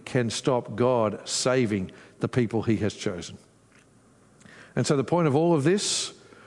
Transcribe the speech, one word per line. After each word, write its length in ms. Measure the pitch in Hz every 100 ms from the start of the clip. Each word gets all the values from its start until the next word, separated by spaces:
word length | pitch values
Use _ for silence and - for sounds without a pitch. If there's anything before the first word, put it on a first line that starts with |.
| -
can 240 | 131 117
stop 460 | - - 123 - 104
God 520 | 123 123 107 101 -
saving 640 | - 131 131 113 104 90 - - -
the 80 | 117
people 340 | 131 113 110
he 160 | 98 98
has 160 | 101
chosen. 460 | - 104 90 82 98 - _ _ _ _ _ _ _ _ _ - - - 139
And 100 | 123
so 100 | 143
the 80 |
point 240 | 127 175 156
of 80 | 139
all 200 | 170 160
of 80 |
this 500 | 139 202 - - - - - -